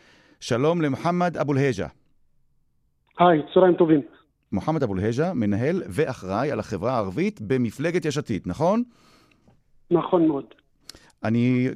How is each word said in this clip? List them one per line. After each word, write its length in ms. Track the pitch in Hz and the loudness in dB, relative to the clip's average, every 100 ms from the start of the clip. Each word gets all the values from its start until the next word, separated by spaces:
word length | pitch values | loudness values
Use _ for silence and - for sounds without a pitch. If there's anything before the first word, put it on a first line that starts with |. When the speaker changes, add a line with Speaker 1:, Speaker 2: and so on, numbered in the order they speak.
| _ _ _ _ | _ _ _ _
Speaker 1:
שלום 420 | - 117 147 175 | -4 -2 0 0
למוחמד 560 | 151 131 165 180 175 156 | -2 -2 -2 0 0 -2
אבו 160 | 143 | -2
אל-היג'ה. 340 | 139 139 98 76 - _ _ _ _ _ _ _ _ _ _ _ - | 0 0 -2 -6 -12 _ _ _ _ _ _ _ _ _ _ _ 2
Speaker 2:
היי, 220 | 175 160 143 | 4 4 2
צהריים 220 | 185 180 170 | 4 6 6
טובים. 260 | 165 156 - - _ _ _ | 4 4 0 -10 _ _ _
Speaker 1:
מוחמד 320 | 104 - 160 | -4 0 0
אבו 120 | 131 95 | 0 0
אל-היג'ה, 380 | 104 117 170 | -2 0 -2
מנהל 500 | 180 107 101 131 180 - | 0 0 0 0 -2 -4
ואחראי 600 | 90 156 123 92 101 143 | -2 -2 -4 -4 -2 -2
על 80 | 117 | -4
החברה 340 | 101 98 104 | -6 -4 -2
הערבית 480 | 131 95 95 196 208 | -2 -2 -2 -4 -4
במפלגת 640 | 101 131 120 - 160 175 160 | -2 -2 -2 -4 -4 -2 -2
יש 120 | 139 | -4
עתיד, 240 | - 101 92 | -4 -6 -6
נכון? 380 | 90 165 220 240 _ _ _ _ _ _ _ _ _ - | -2 0 0 -2 _ _ _ _ _ _ _ _ _ -2
Speaker 2:
נכון 360 | 170 - 180 160 | 0 2 2 2
מאוד. 180 | 143 135 - _ _ - - - _ | 0 -6 -18 _ _ -20 -20 -20 _
Speaker 1:
אני 440 | 110 117 120 127 127 | -2 2 2 2 0